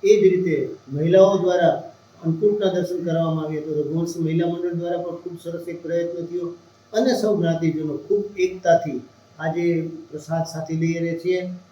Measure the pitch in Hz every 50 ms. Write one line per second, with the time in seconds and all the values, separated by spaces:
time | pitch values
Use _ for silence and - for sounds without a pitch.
0 | - 196 214 196 180 190 185 180 185 175 156 135 127 120 - - _ 131 135 143
1 | 156 170 185 190 190 196 202 180 175 180 180 180 175 - - - - - - -
2 | - _ _ - - 165 165 160 202 208 208 - 202 190 185 180 175 170 180 180
3 | 170 170 160 165 165 165 160 160 156 151 156 151 151 156 151 147 147 143 156 165
4 | 170 165 - 170 160 156 160 165 170 175 170 170 175 175 165 165 170 175 175 175
5 | 175 175 170 170 - 180 170 165 - 165 170 165 170 175 165 - - 160 170 170
6 | 170 170 170 170 170 170 175 180 175 170 - - - - _ _ _ _ - 214
7 | 254 262 247 - 214 214 208 170 170 165 165 - 165 160 156 156 156 151 147 -
8 | - - - 208 202 - - 185 180 180 - - - 175 165 - - 151 131 123
9 | 120 - - - _ _ - - 156 160 165 170 170 170 170 165 156 165 - -
10 | - - - 151 - - 160 165 160 - - 160 160 - 165 160 165 165 165 170
11 | 165 170 165 165 - 180 185 185 180 180 180 - - -